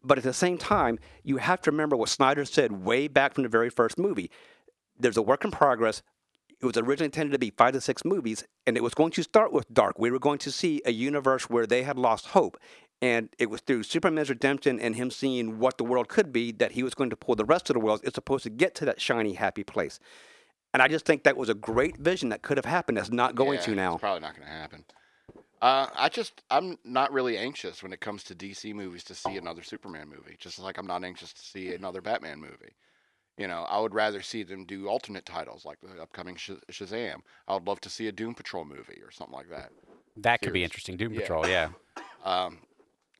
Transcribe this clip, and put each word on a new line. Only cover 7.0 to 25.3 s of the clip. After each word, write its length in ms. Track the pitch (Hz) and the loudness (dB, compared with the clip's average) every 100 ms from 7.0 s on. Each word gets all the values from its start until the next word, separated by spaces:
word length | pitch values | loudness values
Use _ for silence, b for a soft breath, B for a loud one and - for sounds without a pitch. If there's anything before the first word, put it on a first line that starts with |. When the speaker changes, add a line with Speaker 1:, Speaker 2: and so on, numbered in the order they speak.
| 151 | 0
Speaker 1:
intended 260 | 151 151 | -2 -2
to 60 | 139 | 0
be 120 | 117 | 0
five 220 | - 120 | 4 4
to 60 | 131 | 4
six 240 | - 131 | -2 -2
movies, 400 | 165 190 117 110 - _ - | -2 -2 -2 -4 -10 _ -2
and 100 | 117 | 0
it 60 | |
was 120 | 120 | 0
going 180 | - 160 | 2 2
to 100 | 170 | 0
start 300 | 160 214 220 | 2 4 4
with 200 | 147 - | 2 2
dark. 260 | 120 98 90 | 4 4 2
We 120 | 117 | 0
were 80 | 127 | 2
going 200 | 139 147 | 0 0
to 100 | 143 | -4
see 300 | - 180 147 | -2 -2 0
a 80 | 127 | 0
universe 560 | 113 131 147 135 131 - | 0 0 2 2 2 2
where 180 | 117 110 | 0 2
they 160 | 123 | 2
had 120 | 131 131 | 0 0
lost 300 | 123 110 - | 2 2 2
hope, 280 | 190 107 - B B B _ | 4 4 -2 B B B _
and 280 | 127 117 110 - | 2 2 0 -2
it 120 | 117 | -2
was 100 | 110 | 0
through 220 | - 123 | 0 0
Superman's 440 | 107 165 180 156 143 | 0 2 2 2 0
redemption 480 | 117 139 139 143 123 | 0 0 2 0 0
and 140 | 117 110 | -2 -2
him 140 | 127 | -4
seeing 460 | - 135 127 113 110 | -2 -2 0 -2 0
what 180 | 127 - | 0 0
the 60 | |
world 240 | 120 123 113 | 0 0 2
could 240 | - 175 | 0 2
be 180 | 117 117 | 0 -2
that 200 | 107 107 | 0 0
he 100 | 120 | 0
was 100 | 127 | -4
going 160 | - 127 | -2 -2
to 60 | 110 | -2
pull 180 | - 110 | 2 2
the 80 | |
rest 260 | 110 170 - | 4 2 2
of 40 | |
the 60 | 127 | 2
world. 200 | 110 107 | 2 2
It's 100 | 127 - | -2 -6
supposed 260 | - 135 | -2 -2
to 60 | 120 | -2
get 240 | 110 180 - | 0 0 2
to 80 | |
that 160 | 139 - | -2 -2
shiny, 340 | - 117 107 | 0 0 0
happy 280 | 90 101 - | -2 -2 -2
place. 340 | 98 107 73 - B B B B B _ _ | -6 -4 -4 -6 B B B B B _ _
And 60 | 131 | 4
I 80 | 135 | 4
just 160 | 156 | 4
think 200 | - 151 | 2 4
that 120 | 143 131 | 4 4
was 120 | 113 | 0
a 40 | |
great 440 | 104 113 113 151 - | -2 0 0 0 0
vision 300 | 151 185 123 | -2 0 -2
that 100 | 104 | -4
could 140 | - 139 | -2 -2
have 80 | |
happened 320 | 131 175 156 110 | 0 -2 0 -2
that's 140 | 98 | -2
not 240 | 120 123 | 0 0
going 240 | 123 135 139 | 2 0 0
Speaker 2:
Yeah, 60 | |
Speaker 1:
to 100 | 113 | -2
now. 180 | 101 92 | 0 0
Speaker 2:
it's 60 | 85 | -2
probably 200 | 107 90 | -2 -4
not 140 | 76 | -6
gonna 120 | 76 73 | -14 -14
happen. 340 | 78 78 78 - b b b b | -14 -14 -18 -20 b b b b